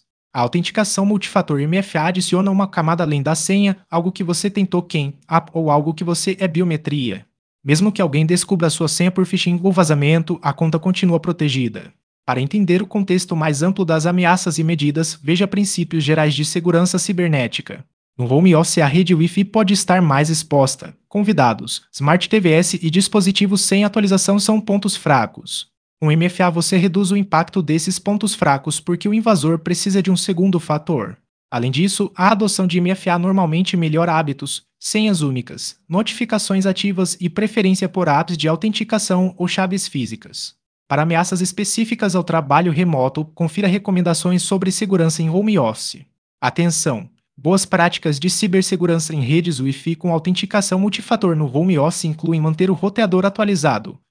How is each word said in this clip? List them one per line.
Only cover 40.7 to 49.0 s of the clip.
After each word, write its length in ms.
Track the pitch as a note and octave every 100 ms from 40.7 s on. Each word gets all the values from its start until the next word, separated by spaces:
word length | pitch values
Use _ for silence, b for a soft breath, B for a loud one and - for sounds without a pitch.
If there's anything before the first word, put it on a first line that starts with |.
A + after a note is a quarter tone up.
| _ _
Para 140 | C#3
ameaças 380 | D#3+ E3 F3 F#3
específicas 760 | F3+ - G#3 - A3+ A3+ G#3
ao 80 | F3+
trabalho 480 | E3+ E3 C#3 C#3+ F3+
remoto, 540 | D3+ F3+ D3 C3 C#3+ D#3
confira 320 | - E3+ - G3+
recomendações 760 | G3 G3+ F#3 F3 D#3+ F3+ F3+
sobre 260 | - F#3+ F#3
segurança 500 | F#3 G#3 F#3+ E3 D#3
em 80 | D#3+
home 300 | E3+ G#3+ G3+
office. 440 | A#2 G#2+ - - - _ _ _
Atenção! 720 | B2+ - E3+ D#3 D#3+ A#2 F2+ _ _ -
Boas 300 | C#3 F#3+ -
práticas 540 | F#3 F3 - E3 C#3+
de 100 | F3
cibersegurança 800 | - G#3+ F#3+ F#3 F#3 F3 E3